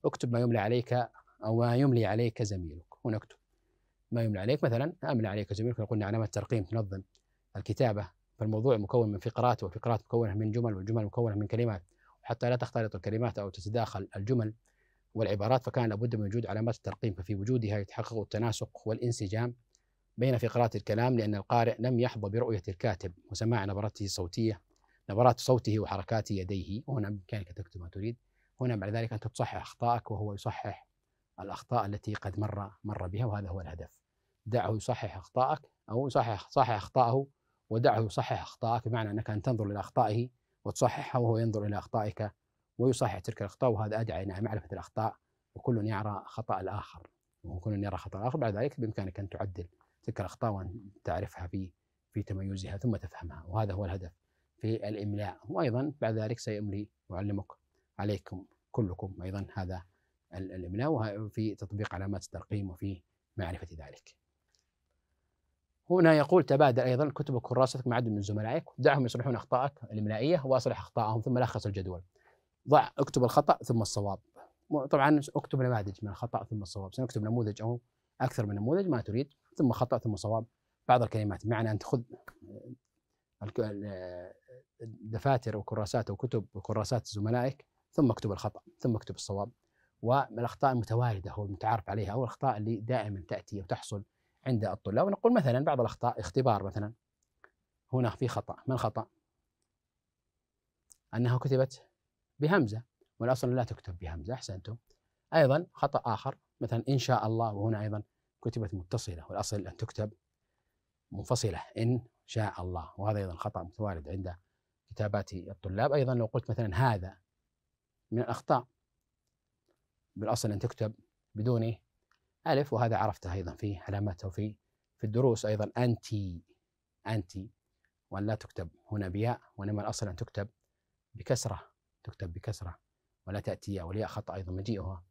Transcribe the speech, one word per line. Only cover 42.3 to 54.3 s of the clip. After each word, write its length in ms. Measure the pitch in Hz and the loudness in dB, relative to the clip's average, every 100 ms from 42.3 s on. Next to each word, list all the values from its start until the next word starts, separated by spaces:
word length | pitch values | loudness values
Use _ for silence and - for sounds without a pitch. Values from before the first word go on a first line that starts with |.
| - _ _ _ - | -8 _ _ _ 2
ويصحح 420 | 127 120 117 95 | 2 4 0 0
تلك 220 | 101 - | -8 -6
الأخطاء، 300 | 101 - 131 | -8 2 2
وهذا 300 | 107 107 107 | 2 0 -2
أدعى 220 | 113 85 | -2 -4
إلى 180 | 98 92 | -4 -4
معرفة 260 | 110 104 - | -4 -4 -8
الأخطاء، 420 | 92 - - 110 - _ _ _ - | -12 -8 -4 -4 -4 _ _ _ -6
وكل 320 | - 117 104 | 0 0 0
يرى 360 | 101 107 101 - | -2 -2 -4 -6
خطأ 360 | - 131 95 | -10 -4 -4
الآخر، 460 | 95 98 - 85 - _ _ _ | -2 -6 -10 -16 -20 _ _ _
وكل 400 | 87 90 107 101 | -12 -8 -4 -2
يرى 140 | 101 92 | -2 -4
خطأ 220 | - 95 | -8 -4
الآخر. 160 | 117 156 | -4 0
بعد 200 | 117 101 | -2 0
ذلك 220 | 139 - | -4 -2
بإمكانك 400 | 113 107 95 95 | -6 -4 -6 -8
أن 100 | 101 | -10
تعدل 380 | - 101 90 87 _ _ _ | -6 -6 -8 -12 _ _ _
تلك 160 | - 117 | -8 -6
الأخطاء 320 | 92 - 120 | -6 -2 -2
وأن 280 | 98 90 87 98 - | -2 -6 -10 -16 -10
تعرفها 440 | - 87 - - 87 | -4 -2 -4 -8 -6
في، 240 | 98 92 _ _ _ _ | -6 -8 _ _ _ _
في 100 | 110 | -8
تميزها 540 | - 95 98 98 95 98 | -4 -4 -4 -6 -6 -2
ثم 180 | 123 110 | -2 -2
تفهمها، 480 | 95 - 85 - - | -4 -12 -12 -12 -4
وهذا 260 | 104 104 | -2 0
هو 120 | 92 98 | -2 -4
الهدف 260 | 95 87 _ _ | -4 -8 _ _